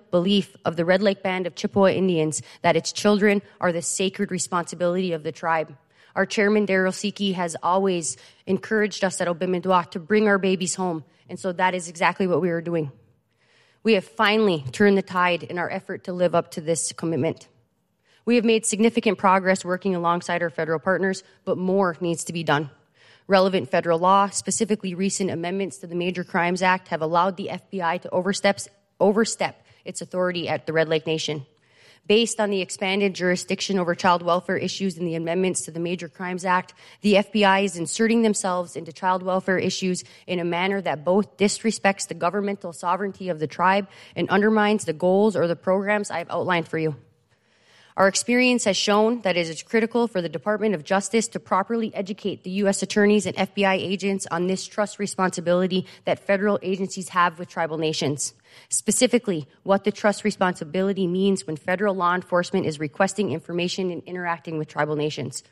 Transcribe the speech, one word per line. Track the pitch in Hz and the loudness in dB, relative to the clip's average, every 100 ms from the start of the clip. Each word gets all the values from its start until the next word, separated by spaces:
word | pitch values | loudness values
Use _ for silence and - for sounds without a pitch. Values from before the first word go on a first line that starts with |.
| - | 0
belief | 180 175 202 - - 180 | 0 4 2 0 -6 -6
of | 170 | -2
the | |
Red | 170 190 | 2 4
Lake | 202 196 | 2 0
Band | 190 185 175 | -2 -4 -4
of | |
Chippewa | - 208 202 190 | -6 -2 4 4
Indians | - 190 165 156 143 - - | 4 2 2 0 -2 -10 -2
that | 170 160 | 2 2
its | - | 0
children | - 208 208 208 202 - - | -2 2 4 4 2 -2 -4
are | 180 | -2
the | 170 | -2
sacred | - - 190 190 202 | -4 -2 -4 -2 -6
responsibility | 180 - 180 - 170 175 180 185 | -4 -4 -4 -4 -4 -2 0 -2
of | 160 | -4
the | 151 | -6
tribe. | - 170 160 156 143 _ _ _ - | -6 -2 -2 -2 -10 _ _ _ -2
Our | 190 | -2
chairman, | - 202 214 196 | 2 4 4 4
Daryl | 190 185 | 2 2
Siki, | 185 202 - 202 | 0 -4 -2 -2
has | 185 170 151 | -2 -4 -4
always | 165 190 196 175 151 - - _ | 0 2 2 0 -4 -10 -14 _
encouraged | - 190 - 220 208 - | -4 -4 -2 -2 -2 -2
us | 190 - | -4 -2
at | 175 | -4
Obimindwa | 165 180 180 185 180 165 | -2 -2 -2 2 2 2
to | 190 | -8
bring | 151 214 214 | 0 2 4
our | 196 | 2
babies | 190 180 180 | 2 0 -2
home, | - 185 160 - _ - | -4 -4 -4 -8 _ -16
and | 180 | -8
so | 190 | -6
that | 175 185 | -2 -2
is | 185 170 | -2 -8
exactly | 175 175 180 190 | -2 -2 0 0
what | 165 | 2
we | 180 | 0
are | 170 | -2
doing. | 165 170 143 - _ _ _ _ _ _ _ _ | -2 -4 -4 -8 _ _ _ _ _ _ _ _
We | 220 | 2
have | 202 | 2
finally | - - 208 220 208 160 135 | 0 0 2 4 4 2 -2
turned | - 208 196 | 4 6 6
the | |
tide | 185 180 180 170 | 2 0 2 0
in | - 175 | -4 -6
our | 165 | -6
effort | 190 - 185 | -6 -10 -12
to | - | -8
live | 180 180 | 0 2
up | 170 165 | 2 -2
to | - | -6
this | 156 160 - | -2 -2 -2
commitment. | - 170 165 160 - - _ _ _ _ _ _ _ | -4 -4 0 -2 -4 -12 _ _ _ _ _ _ _
We | - | 0
have | 240 | 2
made | 226 220 - | 4 2 2
significant | 190 226 - 220 180 | 2 2 2 0 2
progress | 196 190 185 190 | 4 4 4 0
working | 175 180 196 | 0 -4 -2
alongside | 180 170 175 180 175 | 0 0 0 0 -2
our | 170 | -2
federal | - 160 160 | -2 -2 -2
partners, | 190 175 190 185 - _ | 0 0 0 -2 -10 _
but | - 180 | -4 -2
more | 185 196 185 160 | 0 2 2 0
needs | 175 165 | -2 -4
to | - | -4
be | 165 | -4
done. | 160 147 151 - _ _ _ _ - | 0 0 0 -10 _ _ _ _ 2
Relevant | 190 190 190 160 | 4 4 2 0
federal | 175 170 165 | 0 2 2
law, | 180 196 202 | 4 4 2
specifically | - - - 202 208 190 | -2 -4 -2 -2 -2 -4
recent | 175 190 - 185 | -4 -2 -2 -4
amendments | 165 175 196 185 - | -4 -4 -4 -6 -8
to | 175 | -8
the | |
Major | 175 175 180 | -4 -4 -4
Crimes | 180 185 170 180 | -4 0 0 2
Act, | 185 185 - | 2 0 -2
have | 160 | -4
allowed | 156 170 190 190 | 0 2 2 -2
the | 190 | -8
F | 185 - | -10 -10
B | 196 | -4
I | 165 180 | -2 -4
to | - | -4
oversteps-, | 185 185 190 202 196 - _ _ - | -2 -2 0 0 0 -6 _ _ 0
overstep | 190 208 220 - 165 - _ _ | 2 4 0 0 -6 -6 _ _
its | - - | -14 -14
authority | 170 180 180 175 156 | -8 -4 -2 -2 -4
at | 151 - | -4 -2
the | |
Red | 160 160 | 0 2
Lake | 160 165 | 0 0
Nation. | 160 - 151 127 _ _ _ - _ - | -4 -4 -8 -10 _ _ _ -20 _ 2
Based | 214 226 - | 2 2 0
on | 208 | -2
the | 196 | -2
expanded | 180 - 190 196 202 | -4 -4 -2 0 0
jurisdiction | 165 180 180 - 190 - 190 | 0 0 0 -2 -6 -2 -2
over | 170 | 0
child | 170 190 175 | 2 2 2
welfare | 175 180 185 185 | 2 0 0 -4
issues | 185 - 196 160 | -4 -4 -6 -4
in | |
the | 175 | -4
amendments | 165 165 180 185 170 | -4 -2 0 0 -2
to | - | -8
the | 160 | -8
Major | 170 180 170 | -6 -6 -10
Crimes | - 180 180 | -10 -8 -4
Act, | 185 185 - - - - | 0 0 0 -14 -20 -4
the | 208 196 | 4 4
F | 208 | 4
B | 214 | 2
I | 196 190 | 4 4
is | 202 170 | 0 -4
inserting | 156 - 226 233 | -6 0 2 4
themselves | 226 202 190 180 175 | 2 0 -2 -2 -4
into | - 165 | -10 -12
child | - 185 185 | -6 -2 0
welfare | 185 185 196 180 | 0 -2 0 0
issues | 185 - 185 180 - - - | 0 -2 -2 -4 -8 -16 -8
in | 180 | -4
a | |
manner | 170 170 190 196 | -2 -2 -2 -2
that | 175 156 | -2 -4
both | 151 196 196 - | 2 2 2 0
disrespects | 196 - 226 - 196 196 - | 0 0 -2 0 0 0 -6
the | |
governmental | 165 170 202 196 202 175 | -4 -2 -2 -4 -4 -8
sovereignty | 160 175 180 196 - 185 | -8 -4 -2 -4 -6 -6
of | 156 | -4
the | 151 | -4
tribe | - 180 196 196 - - - | 0 2 2 0 -12 -12 -4
and | 175 | 0
undermines | 202 214 220 208 214 160 | 4 4 4 4 2 -2
the | |
goals | 156 180 196 214 175 | -2 2 4 4 2
or | 170 | 0
the | |
programs | 170 - 190 196 208 202 | 0 0 0 2 -2 -2
I've | 165 170 | -8 -6
outlined | 170 147 175 160 | -4 0 0 0
for | 165 | -2
you. | 156 131 - _ _ _ _ _ _ _ _ - | -2 -4 -14 _ _ _ _ _ _ _ _ 2
Our | 190 | 2
experience | 190 - 247 254 247 | 2 0 4 4 4
has | 208 180 | 2 0
shown | - 208 220 240 | 2 4 4 2
that | 190 175 | -2 0
it | 165 | -2
is | 156 | -6
critical | - 226 226 240 233 | -2 -2 0 0 0
for | 190 | -2
the | 165 | -4
Department | - 208 214 214 | -4 -4 0 0
of | 170 | -2
Justice | 147 190 - 226 - | 0 -2 0 -2 -2
to | - | -6
properly | - 190 196 233 220 | -2 -2 0 -2 -4
educate | - 202 214 196 - | -6 -8 -6 -6 -6
the | 185 | -6
U | 190 196 | 0 0
S | 196 | 0
attorneys | - 208 208 208 185 | 0 4 6 6 2
and | - | -2
F | 190 | -4
B | 202 196 | 0 0
I | |
agents | 190 170 196 196 196 - | 0 -2 -2 -2 -4 -4
on | 170 180 | -4 -2
this | 185 - | -2 -4
trust | - 202 - | -4 -4 -4
responsibility | 202 - 185 180 170 180 185 185 - - - | -6 -2 -2 -2 0 2 2 0 -4 -8 -4
that | 143 | -4
federal | - 196 208 202 | 0 0 2 0
agencies | 185 190 190 196 170 | -2 -4 -4 -8 -4
have | 185 175 170 | 2 2 0
with | 175 | -10
tribal | 180 165 160 | -4 -4 -2
nations. | 156 151 151 147 - - _ - - | -2 -2 -2 -2 -6 -10 _ -20 -6
Specifically, | - - - 247 240 208 165 135 _ | -6 -2 2 2 2 0 -6 -6 _
what | - 196 | 0 0
the | 208 | 0
trust | - 208 196 | 0 0 0
responsibility | 214 - 180 180 156 185 196 190 180 | -2 0 0 -2 -6 -2 -2 0 0
means | 180 196 185 - | 2 2 0 -2
when | 156 | -8
federal | - 185 208 | -4 -2 0
law | 190 175 | 0 0
enforcement | 180 - 175 175 190 | 0 0 -2 0 -2
is | 160 151 | -2 -4
requesting | 151 - 190 - 196 | -4 0 0 0 -2
information | 156 - 175 180 - 185 | -4 -6 -4 -2 -2 -4
and | 170 | -6
interacting | - 180 175 170 - 156 | -10 -8 -6 -6 -6 -8
with | 156 | -6
tribal | 151 151 151 | -4 -2 -2
nations. | 151 147 143 - - | -4 -4 -8 -10 -16